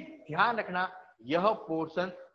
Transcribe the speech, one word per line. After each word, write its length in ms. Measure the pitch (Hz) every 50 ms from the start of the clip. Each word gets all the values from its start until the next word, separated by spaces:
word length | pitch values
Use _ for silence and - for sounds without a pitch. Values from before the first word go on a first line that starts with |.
| - - - - - -
ध्यान 260 | 151 165 202 233 240 220
रखना, 580 | 196 - 180 180 185 180 - - - - _ -
यह 260 | 113 120 147 170 185 214
पोर्शन 580 | - - - - 160 160 160 156 - 185 180 185 180 - - -